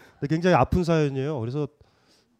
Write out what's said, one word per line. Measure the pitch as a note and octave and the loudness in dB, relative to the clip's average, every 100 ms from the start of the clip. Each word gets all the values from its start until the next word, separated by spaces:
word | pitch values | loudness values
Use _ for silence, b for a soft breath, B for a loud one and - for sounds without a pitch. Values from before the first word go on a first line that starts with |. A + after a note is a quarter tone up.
| B _ C#3+ | B _ -4
굉장히 | D#3+ F3+ D#3 | -2 2 4
아픈 | C3 F3 | 4 0
사연이에요. | E3 E3 D3 C3+ C#3 D3 | 0 0 0 -2 -4 -6
그래서 | A2+ C#3+ C#3+ _ b b b b b | -6 -6 -8 _ b b b b b